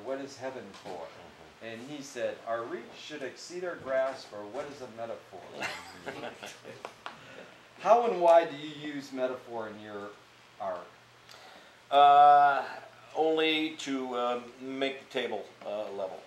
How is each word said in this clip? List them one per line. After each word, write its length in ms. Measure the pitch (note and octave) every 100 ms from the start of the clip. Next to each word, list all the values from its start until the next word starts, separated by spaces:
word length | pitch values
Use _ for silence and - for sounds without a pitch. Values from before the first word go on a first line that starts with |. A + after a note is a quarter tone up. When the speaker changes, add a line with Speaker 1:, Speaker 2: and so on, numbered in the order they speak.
Speaker 1:
what 160 | A2 C3+
is 160 | C3+ -
heaven 260 | C3 B2+ G2+ F#2+
for?" 60 | G2+
Speaker 2:
Mm-hmm. 760 | F2 D#2+ - - - - - A2+
Speaker 1:
And 240 | A2+ C3
he 120 | D3
said, 320 | C3+ B2 A2 G#2 A#2
"Our 160 | A#2
reach 220 | A#2 F#3+ - -
should 260 | - D3+
exceed 420 | B2+ - - F3+
our 100 | F3+ D3+
grasp, 560 | C3+ C3 C3+ B2+ -
or 120 | G#2 G#2
what 140 | B2+ D3
is 80 | B2
a 80 | B2 A2
metaphor?" 440 | A2+ G#2 - - - - C3 - - - -
<laughs> 240 | - A#2 - G2+ - - - - - - - - - - - - -
How 260 | F#3 A#3 A#3+
and 140 | F3+
why 240 | E3+ E3+
do 120 | D#3+ C#3+
you 360 | D#3 C#3+ D3
use 180 | C#3+ -
metaphor 560 | C3 B2+ B2+ B2 A#2 G#2+
in 120 | G#2
your 300 | G#2+ G#2 G2+ - - - - -
art? 260 | G2 F2+ - - - - - - - - - - -
Speaker 2:
Uh, 720 | C#3+ C#3+ C#3+ D3 C#3+ C#3+ C3+ - - - - - -
only 540 | D#3+ D#3+ D#3+ D#3 D#3 D#3
to, 360 | C#3 C3+ B2+ A#2+
um, 280 | A#2+ B2 A#2 A#2+
make 480 | C3 C3+ C3+ - -
the 100 | C3
table, 240 | A2+ G#2+ - -
uh, 200 | G2 G#2 G#2
level. 280 | G2 F#2+ F2+